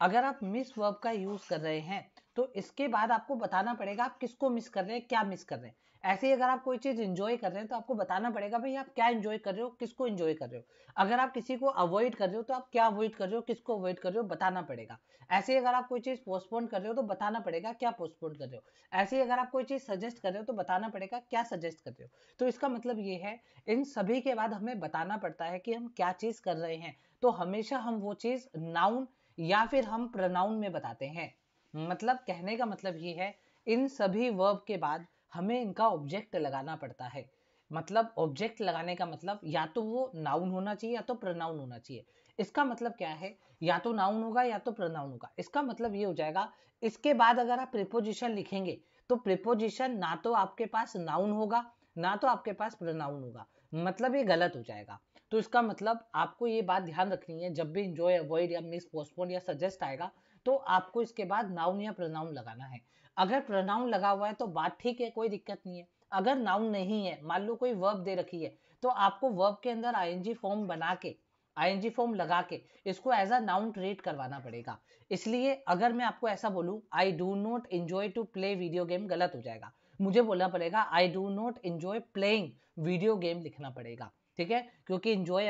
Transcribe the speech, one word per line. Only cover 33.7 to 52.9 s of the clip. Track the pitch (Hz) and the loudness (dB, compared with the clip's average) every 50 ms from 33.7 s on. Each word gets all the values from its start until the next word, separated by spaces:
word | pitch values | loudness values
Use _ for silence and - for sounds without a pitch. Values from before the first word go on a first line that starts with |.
| 226 247 269 269 | 2 2 2 0
सभी | 262 - 208 190 180 214 247 247 | 0 0 0 2 2 2 2 2
वर्ब | 214 185 190 202 208 196 - - | 2 4 4 4 4 2 -2 -4
के | 208 175 | -4 -2
बाद | 156 147 151 170 170 - _ _ _ _ - | -2 -2 -2 -4 -6 -12 _ _ _ _ -6
हमें | 170 180 208 240 254 | -4 -2 0 0 0
इनका | 240 196 175 196 220 226 | -2 -4 0 4 4 4
ऑब्जेक्ट | 185 156 147 139 170 208 214 - - 175 | 4 2 -2 -4 -6 -6 -6 -4 -4 -2
लगाना | 151 139 135 135 135 160 156 | -2 0 -2 -4 -4 -6 -8
पड़ता | 151 143 123 120 - 127 123 | -8 -10 -12 -12 -12 -12 -10
है। | 123 139 - - _ _ _ _ _ _ _ _ | -10 -12 -14 -14 _ _ _ _ _ _ _ _
मतलब | 151 160 160 - 196 226 226 220 - - | -6 -6 -6 2 2 2 2 2 2 0
ऑब्जेक्ट | 165 156 139 170 202 196 208 - | 0 0 0 -2 -4 -4 -2 -2
लगाने | 214 180 160 160 170 175 180 | 0 0 0 0 -2 -4 -2
का | 180 180 | -2 -4
मतलब | 170 156 - 170 190 208 208 175 | -4 -6 -8 -6 -8 -8 -6 -6
या | 160 151 165 160 160 | -2 -2 -2 -2 0
तो | - 240 220 | -2 -4 -4
वो | 220 226 254 262 254 196 | -2 -2 -2 -2 -2 -4
नाउन | 160 156 143 143 165 180 185 | -6 -2 0 0 0 0 0
होना | 185 185 190 208 208 | -2 -2 -2 -2 -4
चाहिए | - 226 226 240 | -4 -4 -4 -4
या | 226 | -4
तो | - - 247 | -4 -6 -6
प्रोनाउन | 226 214 185 175 170 165 165 160 147 | -4 -4 -4 -4 -4 -4 -4 -6 -6
होना | 135 127 120 117 | -8 -10 -12 -14
चाहिए। | - - 131 110 - _ _ _ _ _ _ - | -14 -14 -14 -14 -14 _ _ _ _ _ _ -6
इसका | 202 - - 302 277 | -6 -2 2 2 2
मतलब | 262 233 233 233 233 - | 2 0 -2 -4 -4 -4
क्या | - 180 156 | -4 -6 -6
है, | 156 156 180 202 - - _ _ _ _ | -6 -6 -8 -10 -12 -14 _ _ _ _
या | 160 165 170 170 | 0 2 2 2
तो | - 233 226 | 0 0 0
नाउन | 214 185 196 214 220 226 | 2 2 2 2 2 -2
होगा | 226 220 247 254 | 0 2 2 2
या | 247 220 196 | 2 0 -2
तो | - 254 | -4 -4
प्रोनाउन | 208 208 185 165 165 151 139 139 | -4 -2 -2 -2 -2 -4 -6 -8
होगा। | 127 120 - - - - | -10 -12 -14 -12 -10 -10
इसका | 170 - - 285 | -10 -4 -2 -2
मतलब | 285 247 226 - 233 233 202 | -2 -2 -2 -4 -4 -4 -2
ये | 196 208 | -2 -2
हो | 196 170 | -2 0
जाएगा, | 160 156 156 156 190 208 220 - _ _ _ _ _ - | -2 -2 0 0 -2 -2 -2 -6 _ _ _ _ _ -4
इसके | 226 220 - - 294 285 | -4 -4 2 4 4 8
बाद | 233 233 233 240 247 | 10 10 8 8 6
अगर | 240 233 240 247 | 4 2 2 0
आप | 262 254 | 0 -2
प्रीपोजिशन | - 208 196 185 226 233 208 220 196 - 247 233 | -2 -4 -2 0 0 0 0 0 -2 -2 -2 -2
लिखेंगे | 220 202 - - 196 190 190 175 - - - _ _ _ _ - | -2 -4 -4 -4 -4 -4 -2 -4 -4 -6 -10 _ _ _ _ 0
तो | 247 240 | 0 2
प्रीपोजिशन | - 196 185 185 190 226 240 208 220 220 220 - 262 262 247 202 | 4 2 2 2 4 2 2 4 2 0 0 0 -2 -2 0 -2
ना | 180 160 170 | -2 -2 -2
तो | 160 - 226 233 | -2 0 2 4
आपके | 214 190 196 - - 226 208 | 4 4 2 0 -4 -6 -2
पास | - 220 185 - - 185 | 0 -2 -2 -2 -4 -6
नाउन | 170 160 147 170 196 214 | -4 0 0 2 2 2
होगा | 208 214 214 202 226 240 240 240 - _ _ _ _ 170 | 2 0 0 2 2 0 0 -2 -10 _ _ _ _ -2
ना | 165 185 208 | -2 0 0
तो | 208 294 262 | 2 4 2
आपके | 233 220 - 226 190 | 2 2 0 -6 -4
पास | - 208 226 226 | -4 -4 -6 -6
प्रोनाउन | - 175 165 | -6 -6 -4